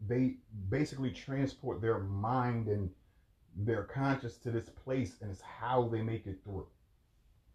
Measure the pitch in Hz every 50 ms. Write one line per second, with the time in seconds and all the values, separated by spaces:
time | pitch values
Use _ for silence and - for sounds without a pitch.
0 | 107 98 120 127 131 127 127 - - - 110 104 92 95 123 139 151 - 135 135
1 | 135 123 - - - - 135 135 139 135 - - - 127 - 98 110 113 113 101
2 | 95 98 98 98 104 113 127 127 123 123 117 117 110 107 104 104 98 87 - -
3 | _ _ _ - _ _ _ _ - - - 90 101 113 113 104 95 - - 135
4 | 135 139 131 131 - 117 - - - 120 113 117 113 - - - - 131 131 135
5 | 120 90 - - 107 101 95 - - - - - 113 120 131 127 120 117 113 110
6 | 110 113 113 - - 101 92 - - 104 98 92 - - - _ _ _ _ _
7 | _ _ _ _ _ - - - _ -